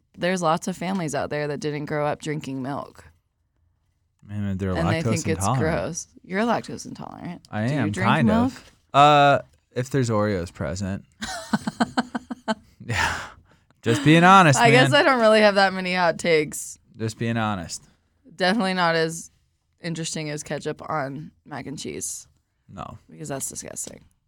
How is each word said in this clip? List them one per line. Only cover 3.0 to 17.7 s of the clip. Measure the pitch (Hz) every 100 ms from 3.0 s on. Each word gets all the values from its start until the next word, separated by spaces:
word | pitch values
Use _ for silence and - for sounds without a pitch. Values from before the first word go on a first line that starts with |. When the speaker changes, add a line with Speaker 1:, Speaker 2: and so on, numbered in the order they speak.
| - _ _ _ _ _ _ _ _ _ _ _
Speaker 2:
Man, | 95 104 101 95
they're | 98
Speaker 1:
And | 87 85
they | 107
Speaker 2:
lactose |
Speaker 1:
think | - 165 -
it's | 160 101
Speaker 2:
intolerant. | 131
Speaker 1:
gross. | 156 147 104 170 - _
You're | - 190
lactose | 233 160 - 120 -
intolerant. | - 50 50 175 175 _
Speaker 2:
I | 107 113
Speaker 1:
Do |
you | 151
Speaker 2:
am, | 107
Speaker 1:
drink | 104 113
Speaker 2:
kind | 151 113
Speaker 1:
milk? | 226 254 - - _ _
Speaker 2:
of. | 135
Uh, | 147 147 143 135 - _ _
if | 123 123
there's | 139 117
Oreos | 107 104 95 85
present. | - 71 95 95 98 -
Speaker 1:
<laughs> | _ - 698 - - - - 240 - 247 262 - - - 220 _ _
Speaker 2:
Yeah. | - 107 - - - - _ _ _ _
Just | 117 107
being | 147 165
honest, | 175 196 160 131
Speaker 1:
I | 233
guess | 240 262
Speaker 2:
man. | 285
Speaker 1:
I |
don't | 311 254
really | 220 214
have | 208 196
that | 196
many | 190 185
hot | 185 170 202
takes. | 175 156 156 - - - _ -
Speaker 2:
Just | 110 -
being | 117 117
honest. | 107 98 80